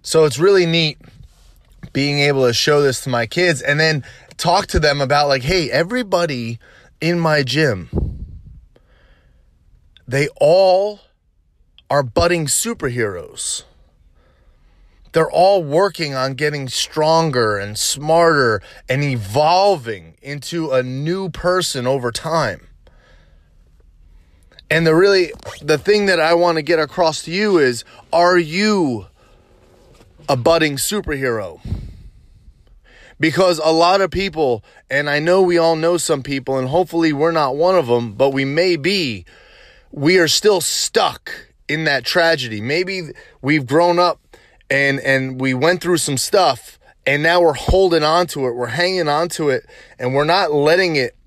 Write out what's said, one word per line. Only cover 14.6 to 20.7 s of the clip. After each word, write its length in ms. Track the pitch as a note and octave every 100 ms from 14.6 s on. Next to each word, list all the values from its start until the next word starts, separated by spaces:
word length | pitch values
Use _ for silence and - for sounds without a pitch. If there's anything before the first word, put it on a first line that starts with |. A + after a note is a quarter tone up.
| _ _ _ _ -
They're 180 | E3 D#3
all 320 | D#3 F#3 G3
working 500 | D3+ D3+ G3 - D3+
on 200 | C3 C3
getting 340 | C3+ D3+ D3 C3
stronger 880 | - - D#3 D#3 E3 E3 B2+ A2 G#2
and 200 | G2+ G#2
smarter 840 | - C3+ D3+ E3 E3+ D3+ B2 G#2+ - - -
and 140 | C3
evolving 1120 | C#3+ A#2+ G2 A#2+ D3+ F3+ G3+ F3+ A#2 G2 D#2+ _
into 500 | C3+ C#3+ - E3+ D#3